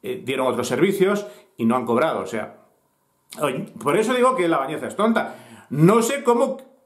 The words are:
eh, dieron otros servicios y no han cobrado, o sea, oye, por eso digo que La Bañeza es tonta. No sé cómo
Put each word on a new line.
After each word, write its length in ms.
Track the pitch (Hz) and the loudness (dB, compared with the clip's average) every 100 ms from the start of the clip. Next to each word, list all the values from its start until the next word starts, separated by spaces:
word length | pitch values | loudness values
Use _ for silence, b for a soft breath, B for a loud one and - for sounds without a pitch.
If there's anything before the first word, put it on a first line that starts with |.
eh, 200 | - 123 | -10 -10
dieron 220 | 120 131 131 | -6 -2 -2
otros 200 | 113 117 | -2 -2
servicios 600 | 127 190 190 185 202 - B B _ | 0 0 2 0 0 -6 B B _
y 80 | 113 | 0
no 100 | 123 | 0
han 80 | |
cobrado, 360 | 120 120 156 113 | 2 2 2 -2
o 60 | 95 | -6
sea, 340 | 107 107 - _ _ _ _ _ _ _ - | -8 -10 -14 _ _ _ _ _ _ _ -6
oye, 280 | 147 131 - - | -4 -4 -10 -6
por 160 | 131 165 | 0 0
eso 160 | 226 | 2
digo 200 | 254 247 | 2 2
que 140 | 214 170 | 2 0
La 80 | 151 | 0
Bañeza 300 | 135 143 113 | -2 -6 -8
es 100 | - | -2
tonta. 380 | 220 226 - B B B B | 0 2 -2 B B B B
No 320 | 147 165 226 | 4 6 6
sé 240 | 226 277 | 2 0
cómo 320 | 240 240 269 - - _ | 0 2 2 -2 -14 _